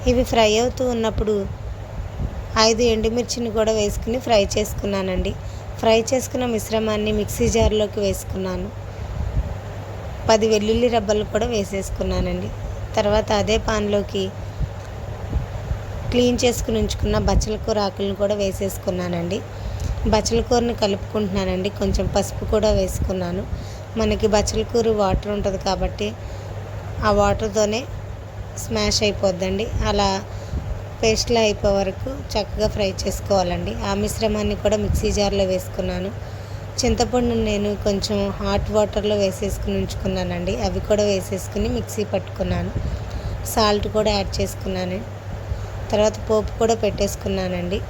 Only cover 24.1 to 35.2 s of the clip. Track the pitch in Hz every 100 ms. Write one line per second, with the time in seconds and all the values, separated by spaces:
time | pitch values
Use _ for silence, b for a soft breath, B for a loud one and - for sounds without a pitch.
24.1 | 202 220 208 202 220 220 240 226 214 190
25.1 | 190 202 208 202 190 196 180 185 - 208
26.1 | 202 B B B B - - - - 214
27.1 | 202 202 196 220 208 208 220 285 - -
28.1 | - - - - - - 220 208 - 214
29.1 | 190 196 180 190 196 226 - 220 208 196
30.1 | 196 - B B B - - - - 226
31.1 | 220 - 233 220 202 202 196 190 190 262
32.1 | 277 - 220 190 - 208 - 196 185 202
33.1 | - - 196 180 175 175 226 208 196 208
34.1 | - 226 208 208 202 208 214 202 - 214
35.1 | 202